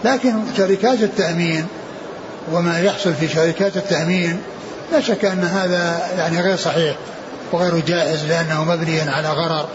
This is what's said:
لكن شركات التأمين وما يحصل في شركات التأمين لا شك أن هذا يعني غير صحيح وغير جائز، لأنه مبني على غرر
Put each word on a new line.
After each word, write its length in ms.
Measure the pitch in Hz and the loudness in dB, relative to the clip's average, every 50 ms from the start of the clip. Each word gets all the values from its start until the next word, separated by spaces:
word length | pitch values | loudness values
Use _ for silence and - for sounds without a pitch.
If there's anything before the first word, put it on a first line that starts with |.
| - | 2
لكن 300 | 220 262 254 - 254 226 214 214 - - - | 2 2 4 2 2 2 2 -2 -2 0 0
شركات 440 | 196 185 196 190 202 240 262 233 | 4 4 4 4 4 2 4 4
التأمين 640 | 220 202 - - 190 160 170 170 170 170 165 160 156 180 - - - - - - - - - - - - - - - - | 2 0 2 0 0 0 2 0 0 2 0 0 -2 -4 -8 -10 -12 -14 -14 -14 -12 -12 -14 -12 -12 -14 -14 -12 -8 -2
وما 280 | 160 175 175 175 170 165 | 0 0 2 2 0 2
يحصل 340 | 175 202 190 - - 190 165 | 2 2 0 2 0 0 0
في 140 | 131 160 156 | 0 0 0
شركات 500 | 147 160 160 170 165 - 196 202 190 190 | 2 2 2 2 2 2 0 0 0 -2
التأمين 640 | 190 - 175 151 160 165 180 185 175 170 170 190 - - - - - - - - - - | -2 0 0 0 2 2 2 2 2 0 -2 -4 -6 -10 -12 -12 -12 -12 -12 -14 -8 0
لا 100 | 339 302 | 0 0
شك 240 | 262 - 226 - - | 2 2 0 2 2
أن 180 | 196 185 185 180 | 0 2 2 0
هذا 640 | 175 175 196 190 185 180 175 175 170 170 170 165 - 185 185 | 0 0 0 0 2 2 2 2 0 0 -2 -2 -2 -2 -2
يعني 240 | 160 170 165 170 | 0 0 0 2
غير 160 | 180 190 190 170 | 2 2 2 2
صحيح 380 | - 170 143 165 170 151 135 - - - - - - - - - - - | 0 0 2 2 2 2 0 -2 -8 -12 -12 -12 -12 -12 -12 -12 -8 -4
وغير 280 | - 170 180 180 170 165 | 0 0 2 2 2 0
جائز، 460 | 156 147 175 175 160 147 160 151 151 | 0 2 2 2 2 2 0 0 0
لأنه 380 | 151 160 165 170 160 156 156 156 | 0 0 0 0 0 0 0 2
مبني 380 | 160 175 170 165 160 160 156 | 0 0 0 0 0 0 0
على 280 | 156 147 135 147 151 151 | 0 0 -2 -2 0 0
غرر 380 | 156 143 165 165 165 156 147 156 - | 0 0 0 0 0 -2 -2 -4 -6